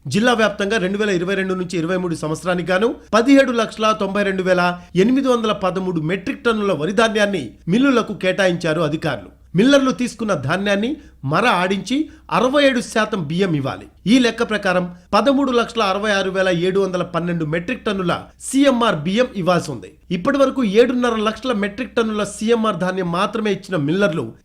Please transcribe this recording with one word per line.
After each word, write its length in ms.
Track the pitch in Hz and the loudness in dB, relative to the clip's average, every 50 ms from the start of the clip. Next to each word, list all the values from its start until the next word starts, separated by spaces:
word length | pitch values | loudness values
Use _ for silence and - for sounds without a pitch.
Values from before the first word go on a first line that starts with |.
| - | -10
జిల్లా 260 | 139 123 202 226 247 240 | -4 -2 0 2 2 2
వ్యాప్తంగా 440 | 220 220 202 208 - 202 196 220 | 2 2 0 0 -2 -4 -2 0
రెండు 220 | 226 180 185 202 202 | 0 -2 -2 -2 -2
వేల 120 | 214 208 | -2 0
ఇరవై 240 | 196 170 160 180 196 | 0 -2 -2 -2 -2
రెండు 200 | 185 190 190 185 | -2 -2 -2 -4
నుంచి 240 | 185 180 175 190 175 | -4 -6 -6 -4 -4
ఇరవై 180 | 156 165 185 | -2 -2 -2
మూడు 180 | 185 180 180 170 | -2 -2 -4 -6
సంవత్సరానికి 580 | - - 151 160 156 - 185 180 180 170 180 185 | -4 -4 -6 -6 -4 -4 -4 -4 -4 -2 -2 0
గాను 220 | 185 214 247 330 - - - - | 0 0 0 -2 -4 -8 0 2
పదిహేడు 380 | 220 233 269 277 269 269 254 247 | 2 4 6 6 6 6 4 2
లక్షల 400 | 233 220 220 - - 214 214 220 | -2 -2 -4 -4 -2 0 0 0
తొంభై 300 | 214 202 196 196 208 202 | 0 -2 -2 0 0 0
రెండు 200 | 196 190 185 185 | 0 0 -2 2
వేల 380 | 185 185 180 175 180 175 180 - - - | 2 2 4 2 0 0 -4 -10 -6 0
ఎనిమిది 320 | 175 196 233 254 277 277 262 | 2 2 4 4 2 2 2
వందల 240 | 247 233 220 214 214 | 0 2 0 -2 -2
పదమూడు 480 | - 190 185 170 190 190 185 175 165 | -2 -2 -2 -2 -2 -4 -2 -4 -2
మెట్రిక్ 440 | 147 156 185 196 196 277 262 - - | -2 -2 -4 -4 -4 -6 -8 -4 -2
టన్నుల 280 | 240 226 214 208 196 180 | -2 0 0 0 -2 -2
వరి 200 | 147 147 175 214 | -2 -2 -2 0
ధాన్యాన్ని 580 | 202 226 220 208 214 208 202 202 160 131 107 - - - 165 | 2 2 2 2 2 0 0 0 -4 -6 -8 -12 -12 -4 0
మిల్లులకు 460 | 175 233 269 285 254 226 208 - 208 | 2 2 4 4 4 2 0 -2 -6
కేటాయించారు 680 | 147 - 185 185 190 196 185 175 170 - 165 156 165 | -4 -2 -2 0 2 2 2 2 0 -2 -2 0 0
అధికారులు. 600 | 165 147 151 160 - 151 131 104 90 90 - _ _ - - | 0 -2 -2 -2 -4 -4 -6 -6 -8 -14 -20 _ _ -4 2
మిల్లర్లు 360 | 165 220 269 285 277 269 262 | 4 4 6 6 4 4 2
తీసుకున్న 440 | - - 247 233 - - 226 214 190 | -2 -2 -4 -6 -6 -6 -4 -4 -4
ధాన్యాన్ని 600 | - 123 131 170 185 202 208 202 202 214 247 311 - - - - - - | -2 -2 -2 -2 -2 0 0 0 0 0 -2 -4 -6 -10 -20 -20 -10 -6
మర 220 | 135 151 175 226 | -2 0 0 2
ఆడించి 640 | 247 214 175 180 185 202 190 180 - 247 294 311 - - - - - 156 | 2 2 2 0 0 -2 -2 -2 -4 -2 -2 -4 -4 -8 -20 -10 -4 -2
అరవై 320 | 175 226 262 269 294 285 | 0 0 2 2 4 4
ఏడు 160 | 269 262 247 | 4 4 2
శాతం 440 | - - - 226 214 220 220 202 160 | -2 -2 -2 -2 -2 0 -2 -6 -4
బియ్యం 300 | 139 160 175 196 185 160 | -4 -2 0 0 0 0
ఇవ్వాలి. 320 | 143 131 131 95 92 104 - _ _ - | -2 -2 -4 -6 -8 -12 -18 _ _ 0
ఈ 120 | 175 233 269 | 4 4 4
లెక్క 240 | 247 233 220 226 233 | 4 2 0 -2 -4
ప్రకారం 520 | 208 214 208 208 190 175 180 180 175 - - - - - | -2 -2 -2 0 0 0 0 0 -2 -8 -14 -10 0 0
పదమూడు 400 | 202 208 277 269 269 277 269 247 | 2 4 4 2 2 2 2 2
లక్షల 300 | 233 226 226 - 226 220 | 0 0 0 -2 -2 0
అరవై 280 | 190 190 202 208 214 | 0 0 -2 0 0
ఆరు 200 | 202 196 190 190 | 0 0 0 -2
వేల 180 | 180 190 185 190 | 0 0 0 2
ఏడు 320 | 185 170 175 185 180 196 | 2 2 0 0 0 0
వందల 220 | 196 185 180 175 170 | 0 0 -2 -4 -4
పన్నెండు 420 | 175 - 165 170 175 175 170 160 | -2 -4 -4 -4 -2 -2 -2 -2
మెట్రిక్ 400 | 147 156 180 175 180 254 - - | -2 -4 -4 -4 -4 -8 -6 -4
టన్నుల 340 | 220 202 196 180 170 156 - - - - - | -6 -4 -2 -2 -2 -2 -4 -4 -12 -20 -16
సీఎంఆర్ 560 | - - - 269 285 277 247 233 233 220 185 | -10 -2 2 4 4 4 4 4 2 0 0
బియ్యం 300 | 156 143 175 190 233 254 247 - | 0 -2 -2 0 0 0 0 -2
ఇవ్వాల్సి 340 | 202 170 175 180 165 127 151 | -4 0 2 2 2 0 -4
ఉంది. 220 | 135 110 92 98 - _ _ - | -10 -10 -12 -16 -20 _ _ -6
ఇప్పటి 280 | 175 175 175 269 277 277 | -6 -2 -2 0 2 2
వరకు 260 | 277 262 269 269 254 | 2 2 2 0 -2
ఏడున్నర 520 | 202 185 220 254 254 254 247 240 240 226 | 2 4 4 4 4 4 0 0 0 0
లక్షల 360 | 220 208 214 214 - - 262 240 | 0 0 -2 -2 -4 -4 -2 -2
మెట్రిక్ 440 | 202 202 202 202 247 254 - - | 0 -2 -4 -4 -6 -10 -6 -2
టన్నుల 280 | 240 226 220 214 208 202 | -2 -2 0 -2 -4 -4
సీఎంఆర్ 520 | 196 - - 220 220 233 233 220 220 202 | -4 -6 -4 0 0 2 2 2 0 0
ధాన్యం 360 | 165 180 180 185 190 185 175 165 | -2 -2 -4 -2 -2 -4 -4 -2
మాత్రమే 400 | 180 202 208 208 226 214 214 196 | -2 -2 -2 -2 -4 -2 -2 -2
ఇచ్చిన 240 | 196 - - 185 | -4 -4 -6 -4
మిల్లర్లు 560 | 165 139 143 170 196 202 190 160 170 120 110 - - - | -2 0 0 2 2 2 0 0 -2 -6 -8 -10 -12 -4